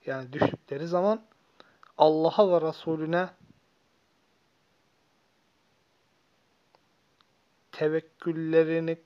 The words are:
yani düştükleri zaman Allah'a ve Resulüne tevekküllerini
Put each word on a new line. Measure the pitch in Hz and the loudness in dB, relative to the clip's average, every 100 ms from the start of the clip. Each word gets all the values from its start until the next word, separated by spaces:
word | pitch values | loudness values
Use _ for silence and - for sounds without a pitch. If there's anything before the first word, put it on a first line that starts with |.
| - | -10
yani | 135 127 | -12 -10
düştükleri | 143 - - _ 139 170 | -4 -2 -4 _ -10 -4
zaman | 175 196 220 - _ _ _ - _ - - | 0 0 -2 -6 _ _ _ -20 _ -20 4
Allah'a | 156 156 160 175 202 | 4 6 2 4 4
ve | 175 160 | 4 0
Resulüne | 151 - 160 156 175 185 _ _ _ _ _ _ _ _ _ _ _ _ _ _ _ _ _ _ _ _ _ _ _ _ _ _ _ _ _ _ _ _ _ _ _ _ _ _ _ _ _ _ _ _ | -6 -6 -6 -2 -2 -4 _ _ _ _ _ _ _ _ _ _ _ _ _ _ _ _ _ _ _ _ _ _ _ _ _ _ _ _ _ _ _ _ _ _ _ _ _ _ _ _ _ _ _ _
tevekküllerini | - 156 160 160 _ 170 160 160 160 160 165 165 165 | -6 -4 -4 -8 _ -8 -6 0 2 2 -2 -4 -8